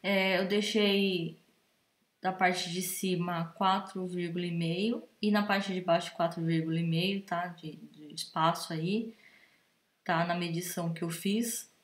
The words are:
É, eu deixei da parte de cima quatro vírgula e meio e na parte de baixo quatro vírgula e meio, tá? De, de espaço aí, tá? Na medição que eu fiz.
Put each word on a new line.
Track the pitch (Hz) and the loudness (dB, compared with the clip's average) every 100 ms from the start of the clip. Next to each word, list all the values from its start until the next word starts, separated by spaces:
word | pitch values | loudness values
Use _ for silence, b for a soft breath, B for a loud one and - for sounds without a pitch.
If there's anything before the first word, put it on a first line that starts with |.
É, | 185 196 190 185 | 2 2 4 2
eu | 185 | 2
deixei | 208 208 220 208 196 196 180 165 - _ _ _ _ _ _ _ _ | 2 2 4 4 4 4 0 -2 -8 _ _ _ _ _ _ _ _
da | 185 | -6
parte | 185 180 180 170 | 2 2 2 -2
de | 175 | -4
cima | 180 - 190 175 175 170 165 - | -4 -2 0 0 0 -2 -4 0
quatro | 190 190 190 190 180 | 2 2 0 -8 -6
vírgula | 180 175 175 | -4 -2 -2
e | 175 | -2
meio | 170 165 170 214 240 - _ | -2 0 0 0 -2 -8 _
e | 208 | 2
na | 208 | 2
parte | 208 196 196 | 2 0 0
de | 185 | -4
baixo | 180 170 - | 2 2 2
quatro | - 170 170 | -2 -2 0
vírgula | 165 165 160 165 | 0 0 0 0
e | |
meio, | 165 165 185 196 | 2 2 2 -2
tá? | 196 175 180 | -2 -4 -4
De, | 170 156 - | -8 -14 -14
de | - 151 151 | -20 -20 -14
espaço | 160 - 170 160 - - | -10 -6 2 2 2 -4
aí, | 165 170 214 226 B B B B B B B _ _ | -4 0 0 -2 B B B B B B B _ _
tá? | - 165 170 | -2 0 2
Na | |
medição | 175 175 165 175 - 170 | -2 -2 -4 -4 -4 -4
que | 165 | -4
eu | 170 | -4
fiz. | 165 196 214 233 - - _ | -2 0 0 0 -6 -10 _